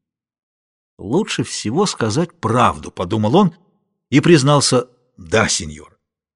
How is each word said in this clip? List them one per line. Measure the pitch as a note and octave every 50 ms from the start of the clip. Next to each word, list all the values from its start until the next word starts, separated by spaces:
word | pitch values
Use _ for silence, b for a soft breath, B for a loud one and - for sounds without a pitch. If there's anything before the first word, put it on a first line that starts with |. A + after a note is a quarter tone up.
| _ _ _ _ _ _ _ _ _ _ _ _ _ _ _ _ _ _ _ -
"Лучше | F2 G2 B2+ F#3 A3 - - - A#2+
всего | - - - - G#2 A#2+ E3+ G#3
сказать | F3+ - - A#2+ A2 G#2 C#3+ F3+ E3+ _ _
правду", — | - G#2+ A2+ B2 A#2 G2 D#2 D2 C#2+ D#2+
подумал | - - F#2 F2 G#2+ G#2+ G#2+ G#2+ B2+ F#3+
он | G#3 E3+ - _ _ _ _ _ _ _ _ _ _ -
и | B2 C#3+
признался: | - E3 F3 C#3+ B2+ C#3+ D3 C#3 - - C3+ B2 - - _ _ _ _ _
"Да, | - F2 D#2+ F2+ A2 G#2 -
сеньор". | - - - D2+ D2+ D2+ D2+ - _ _ _ _ _ _ _ _ _